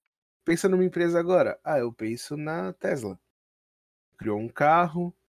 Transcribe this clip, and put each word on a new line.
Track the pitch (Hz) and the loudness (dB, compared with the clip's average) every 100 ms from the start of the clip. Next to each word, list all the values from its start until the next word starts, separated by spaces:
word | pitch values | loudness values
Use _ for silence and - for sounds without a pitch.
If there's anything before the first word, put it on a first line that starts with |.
| _ _ _ _ | _ _ _ _
pensa | - 170 196 | -2 2 2
numa | 185 | 4
empresa | 185 175 170 170 | 2 2 2 2
agora, | 170 180 117 - | 4 4 2 -2
ah, | 151 151 | -2 -2
eu | 120 | -2
penso | 113 110 120 - 147 | -4 -6 -6 -8 -8
na | 151 165 185 | -6 -6 -6
Tesla. | 175 190 151 104 95 _ _ _ _ _ _ _ _ _ - | -6 -4 -4 -6 -10 _ _ _ _ _ _ _ _ _ -10
Criou | 107 104 | -4 -4
um | 117 | -4
carro | - 147 165 175 165 175 - _ _ | 0 4 4 2 -2 -6 -8 _ _